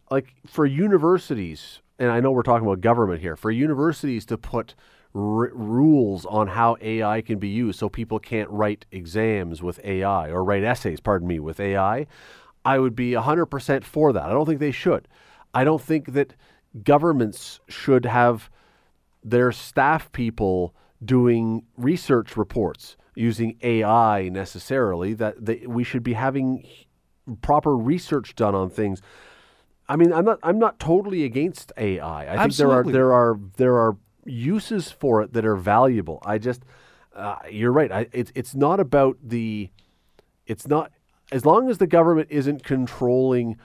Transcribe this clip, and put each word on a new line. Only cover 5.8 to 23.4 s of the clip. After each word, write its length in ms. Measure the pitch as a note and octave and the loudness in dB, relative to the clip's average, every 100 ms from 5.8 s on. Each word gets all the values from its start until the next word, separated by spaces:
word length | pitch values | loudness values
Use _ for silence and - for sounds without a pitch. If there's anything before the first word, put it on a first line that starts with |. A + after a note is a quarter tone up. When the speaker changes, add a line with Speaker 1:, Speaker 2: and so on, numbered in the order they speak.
| D#3 D3 G#2+ F#2+ F2+ | 6 6 2 -2 -4
Speaker 1:
on 240 | G#2+ G2+ | -2 0
how 260 | A2 A#2 A#2 | 2 2 0
A 200 | A2 A2+ | -4 -2
I 200 | G#2+ A2 | -2 -2
can 180 | A2 G#2+ | -4 -6
be 80 | G2+ | -4
used 320 | G#2+ A#2 F#2 | -4 -4 -4
so 80 | G#2 | -6
people 320 | - A2+ G#2+ | -6 -6 -8
can't 300 | - A2+ G#2 | -6 -6 -4
write 360 | G#2 G#2+ G#2 - | -2 -2 -4 -10
exams 720 | F#2+ E2 G2 A2+ G#2 F2 E2 | -16 -8 -2 0 -2 -4 -8
with 160 | F2 - | -8 -8
A 200 | G2+ F#2+ | -6 -4
I 260 | G2 F#2+ D#2 | -2 -2 -2
or 140 | F2 | -2
write 200 | F#2+ G2+ | 0 0
essays, 360 | G#2+ A#2+ G2 D2+ | 0 -2 -4 -4
pardon 280 | A2 G2 F2 | 0 0 -2
me, 120 | D#2+ | -6
with 200 | D2+ D#2+ | -6 -6
A 160 | G2+ G2 | -2 0
I, 280 | F#2+ A#2+ D3 - - - _ _ B2+ | 0 -2 -8 -16 -20 -20 _ _ 0
I 120 | C3+ | 2
would 180 | C3 A2+ | 0 -2
be 180 | B2 | -2
a 80 | A#2 | -2
hundred 240 | A#2+ E3 E3 | 0 0 -2
percent 400 | C#3 - C3+ - | -4 -2 -2 -2
for 260 | D3+ D3+ | -2 0
that. 140 | G2+ D2 | 0 -2
I 80 | |
don't 120 | B2 D#3 | 0 0
think 140 | D3 | -2
they 120 | D3 | -4
should. 360 | B2+ F#3 B2+ - _ _ _ _ | -2 -2 -2 -4 _ _ _ _
I 100 | B2+ | 0
don't 180 | C#3 D#3 | 2 0
think 300 | - D#3 C3+ | -2 -4 -2
that 220 | C3+ C#3 _ _ _ _ A2+ | -2 -2 _ _ _ _ -4
governments 800 | G#2 C#3+ E3+ C#3+ A2 - - - - | 2 4 4 0 -2 -6 -16 -20 -20
should 360 | - - B2+ A#2+ | -6 2 2 2
have 440 | A#2+ A#2+ A2+ - _ _ _ _ _ _ _ | 2 4 2 -6 _ _ _ _ _ _ _
their 280 | G#2+ A#2+ B2+ | -2 2 2
staff 580 | - - - C3+ D#3+ - | 0 -4 0 2 0 -4
people 640 | - A2+ A#2 G2 F#2 F2 - _ _ | -6 -6 -2 0 0 -2 -8 _ _
doing 600 | A2+ B2+ A#2+ A#2 A2+ A2+ - - | 0 4 4 2 0 -4 -8 -4
research 580 | B2 F3 - B2+ G#2 A2 | -2 -2 2 0 0 -4
reports 600 | G2 A#2+ F2+ - - - _ - | -4 -2 -2 -4 -18 -20 _ -4
using 420 | A#2 A2 | -2 0